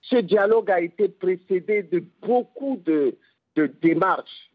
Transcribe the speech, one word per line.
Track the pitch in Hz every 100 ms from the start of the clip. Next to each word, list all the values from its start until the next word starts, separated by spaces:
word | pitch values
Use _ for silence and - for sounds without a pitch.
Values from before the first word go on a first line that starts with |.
Ce | - 247
dialogue | 180 208 202 226 208
a | 180
été | 170 - 202
précédé | - 185 180 _ 185 175 208
de | 180 175 170 _
beaucoup | - 247 - - 277 247
de, | 175 156 135 - _ _ _ -
de | 147 139
démarches. | 165 165 185 160 - - -